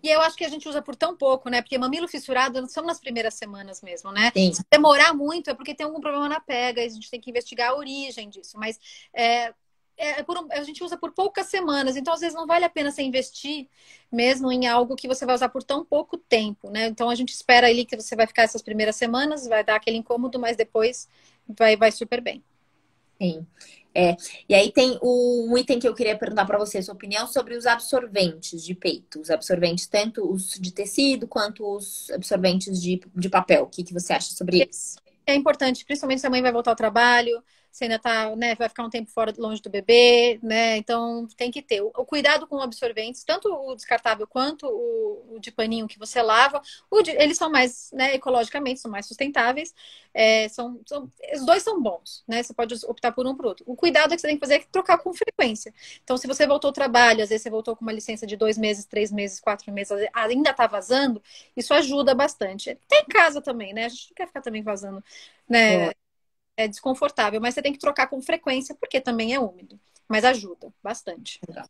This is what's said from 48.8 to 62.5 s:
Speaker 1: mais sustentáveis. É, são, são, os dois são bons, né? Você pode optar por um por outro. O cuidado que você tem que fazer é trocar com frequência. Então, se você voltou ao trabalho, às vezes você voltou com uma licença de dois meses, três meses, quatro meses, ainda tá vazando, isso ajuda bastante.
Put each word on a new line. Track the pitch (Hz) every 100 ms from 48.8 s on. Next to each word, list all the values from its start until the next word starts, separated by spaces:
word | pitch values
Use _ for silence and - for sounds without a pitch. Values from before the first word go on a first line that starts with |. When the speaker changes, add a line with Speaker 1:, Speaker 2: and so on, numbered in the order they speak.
| 233
Speaker 1:
mais | 202 208
sustentáveis. | 220 277 285 233 262 330 _ - - _
É, | - 220 220 220
são, | - 240 240 -
são, | 285 262 _ -
os | 294
dois | 262 370
são | 403 403
bons, | 226 170 - - -
né? | 233
Você | 240
pode | 226 233 233 -
optar | 233 240
por | 226 254
um |
por | 269 254
outro. | 185 -
O |
cuidado | 247 349 302 302
que | 339
você | 302
tem | 302
que | 277
fazer |
é | 294 -
trocar | 381 370 339
com | 359
frequência. | 349 440 - 262 214 - _ - -
Então, | - 254
se | 254
você | 269 294
voltou | 285 277
ao |
trabalho, | 277 269 240 240 220
às | 214
vezes | 220
você | 233
voltou | 220 220
com | 226
uma | 220
licença | 220 - 220
de | 208 202
dois | 220 220
meses, | 214 202
três | 202 214 214
meses, | 202 202 196
quatro | - 202 -
meses, | 202 202 202 208
ainda | 233 220 247 294
tá | 269 233
vazando, | 202 185 254 277 220 _ - _ -
isso | 240
ajuda | 294 285 277 269
bastante. | 254 285 - 196